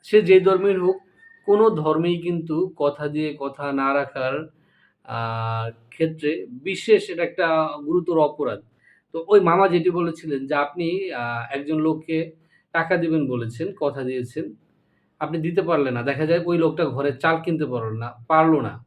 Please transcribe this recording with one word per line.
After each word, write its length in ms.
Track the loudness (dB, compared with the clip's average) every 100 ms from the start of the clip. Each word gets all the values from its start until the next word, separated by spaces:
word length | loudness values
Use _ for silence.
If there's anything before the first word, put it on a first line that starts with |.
সে 200 | 6 4
যে 180 | 8 8
ধর্মের 400 | 8 4 2 2
হোক, 160 | 0 -2 _ _ -20 _ 2
কোনো 240 | 4 4
ধর্মেই 480 | 4 0 2 0 -2
কিন্তু 560 | -2 -4 -4 -2 -4 -2
কথা 320 | -2 -2 -6
দিয়ে 280 | -4 -6 -6
কথা 340 | -10 -8 -6
না 220 | -2 0
রাখার, 560 | 0 -2 -6 -4 -6 -10 _ _ _ _ _
আ, 640 | -10 -6 -6 -4 -4 -4 -6 -10 _
ক্ষেত্রে 580 | -4 -4 -2 -4 -4 -10
বিশেষ 600 | -10 -8 -8 2 2 2
এটা 120 | -4
একটা 460 | -4 -2 0 2 0 -4
গুরুতর 340 | -2 -2 0 2
অপরাধ। 420 | 2 0 -4 -6 _ _ _ _ _
তো 120 | -10 4
ওই 120 | 6
মামা 280 | 6 4 4
যেটি 220 | 4 2
বলেছিলেন 560 | 0 -2 -4 -6 -6 -2
যে 80 |
আপনি, 580 | -2 -2 -4 -4 -4 -6
আ, 340 | -6 -6 -6 -6
একজন 280 | -8 -4 -2
লোককে 540 | 0 -2 -4 -6 -6 -12 _ _ _
টাকা 240 | -4 0 0
দিবেন 320 | 0 0 -2
বলেছেন, 400 | -4 -6 -8 -8 -4
কথা 220 | -4 -4
দিয়েছেন, 520 | -6 -6 -8 -10 -10 -14 _ _ _ _ _ _
আপনি 200 | -6 -4
দিতে 240 | -2 -2
পারলেন 320 | 0 0 0
না। 80 | -2
দেখা 240 | -2 -2 0
যায় 140 | 0
ওই 140 | 2 2
লোকটা 260 | 2 0
ঘরে 280 | -2 0 -4
চাল 240 | 0 0 0
কিনতে 220 | -2 -2 -2
পারল 320 | -4 -6 -8
না, 140 | -10 -12 2
পারল 320 | 4 6 4
না। 240 | 0 -10